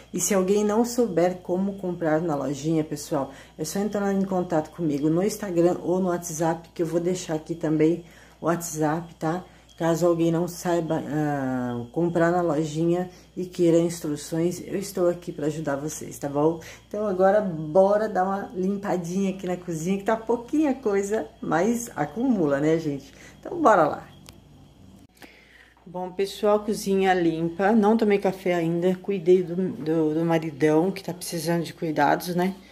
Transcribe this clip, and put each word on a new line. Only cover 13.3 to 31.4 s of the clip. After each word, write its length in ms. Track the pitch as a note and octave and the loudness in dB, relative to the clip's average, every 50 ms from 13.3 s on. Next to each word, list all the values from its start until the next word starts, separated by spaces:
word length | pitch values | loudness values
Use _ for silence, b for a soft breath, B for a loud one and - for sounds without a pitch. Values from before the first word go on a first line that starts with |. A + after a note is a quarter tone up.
| _ | _
e 120 | F3+ F#3 | -10 -10
queira 320 | F3+ - - F3 E3 D#3+ E3+ | -8 -2 2 4 4 6 4
instruções, 840 | E3+ F3 E3+ - - D3+ D3 C#3+ - - E3 D#3+ E3+ F3+ F3 - - | 4 2 -2 -6 -6 -6 -6 -6 -6 -6 -2 -2 0 -2 -2 -4 -8
eu 120 | - D#3 G3 | -8 -6 -6
estou 300 | F#3 - - F#3+ F3+ F3 | -6 -6 -4 0 0 0
aqui 240 | F3 F3 - F3 | 0 -2 -6 -12
pra 140 | E3 - C#3+ | -8 -4 -4
ajudar 300 | D#3 D3 D#3+ D#3 D3 C#3 | -4 -4 -4 -4 -4 -4
vocês, 420 | C3+ D3 D#3 - - - - C#3+ - | -4 -4 -8 -8 -10 -12 -14 -12 -10
tá 100 | D3 C#3+ | -8 -4
bom? 320 | C#3 C#3+ D3 D#3+ E3+ E3 B B B B B | 0 2 2 2 2 0 B B B B B
Então, 200 | - - G#3 G#3+ | -10 -6 -4 -4
agora, 340 | G#3 F#3+ F#3 F#3+ F#3+ G3+ G#3+ | -2 2 4 4 6 6 4
bora 680 | G3+ F#3 D#3+ D#3 D#3+ D3+ D3+ F#3+ F#3+ G3 G#3 G#3+ A3 | 2 0 -4 -4 -6 2 4 6 6 6 4 2 2
dar 180 | G#3+ G3 F#3 F#3 | 0 0 0 0
uma 280 | F#3+ G3 G3+ - - - | 0 -2 -4 -6 -8 -6
limpadinha 760 | F3+ F#3 F#3+ G3+ G3 G3+ G3+ E3+ F#3 E3 E3+ F3+ G3 G3 F#3+ | -4 -2 -2 -2 -2 -2 -2 -2 -2 -2 -4 -2 -2 0 -2
aqui 160 | F#3 - - | -2 -4 -4
na 100 | F3+ F3+ | -6 -6
cozinha, 400 | F3+ - F3+ E3+ D#3 D#3+ F#3 G3 | -6 -6 -6 -6 -4 -2 -2 -2
que 80 | G3 G3 | -2 0
tá 140 | A#3 A3 A3 | -2 -2 -2
pouquinha 560 | - - A#3 A#3+ - - D4+ D4 D#4+ C#4 B3+ | 0 -2 -4 -4 -2 -2 0 0 2 2 0
coisa, 520 | - - G#3+ G3 G3 G3 G3 G#3+ A3 - - - - | 0 -2 0 0 0 0 -2 -2 -4 -4 -6 -12 -10
mas 500 | - E3 D#3 E3 F#3 A3+ A#3+ A#3 - - - | -4 0 0 2 2 2 0 -2 -4 -8 -6
acumula, 640 | - D3 D3 - A3 B3 C#4 A3+ G3 D#3+ C#3+ C#3 C#3 | -4 -4 -4 -2 -2 0 2 2 2 2 2 2 2
né, 180 | D3+ D#3 E3 E3+ | 2 2 2 2
gente? 320 | D#3+ D3 C#3+ C3+ - - B B B B B B | 0 -2 -6 -6 -8 -14 B B B B B B
Então, 180 | - - F4+ F4 | -12 -10 -4 4
bora 280 | D4 A3+ G#3 F3+ D#3 | 6 6 8 8 6
lá! 200 | C#3+ - - - - - - - - - - - - - - - - - - - - - - - _ B B B B B B B B B B B B B B _ | 4 0 -4 -8 -16 -20 -20 -20 -20 -20 -20 -20 -20 -20 -20 -20 -20 -20 -20 -20 -20 -20 -20 -20 _ B B B B B B B B B B B B B B _
Bom, 260 | F3+ E3+ F3+ F3+ F3+ | -14 -10 -10 -10 -8
pessoal, 480 | F3+ - G3 G3 - - A3 G#3 G#3 G#3+ | -4 -4 -4 -4 -2 0 2 4 4 4
cozinha 540 | G#3 A#3 G3 E3+ - G3 G3 F#3+ F#3+ F#3+ F#3 | 2 -2 -4 -2 0 0 2 4 4 4 4
limpa. 580 | F#3 E3+ E3 D#3+ D#3 E3+ E3+ E3+ - G3 G3 | 4 4 2 2 2 -2 -2 0 0 2 4
Não 240 | A#3 A3 G3+ G#3 A3+ | 6 6 6 6 4
tomei 220 | A3+ A#3 G#3 G3+ G3 | 4 4 4 2 2
café 340 | G3+ F#3+ F#3 F#3+ - F#3 | 2 0 -2 0 -2 -2
ainda, 420 | F3 F3 E3 E3 E3+ E3+ F3 F#3 F3+ | 0 0 0 0 0 2 2 0 0
cuidei 460 | F#3 - - G3+ F#3+ D#3 F3+ F#3 F#3+ | 0 -2 -4 -4 0 4 6 6 6
do, 140 | F3 D#3+ E3+ | 4 0 -2
do, 560 | F#3 F#3 E3+ A#2 A2+ D3+ D#3 D#3+ E3 D#3 D3+ | -2 -2 -2 -4 -4 -2 0 0 2 2 2
do 120 | D3+ E3 E3+ | 2 2 2
maridão, 640 | E3+ E3 D#3+ D#3+ D#3+ C#3+ C3 D#3 D3+ D3+ D#3 E3+ F#3+ | 2 2 2 0 -2 -2 2 2 4 4 4 4 2
que 120 | - - | 0 -4
tá 120 | - - E3+ | -8 -10 -10
precisando 500 | - - - F3 E3 | -10 -10 -8 -6 -4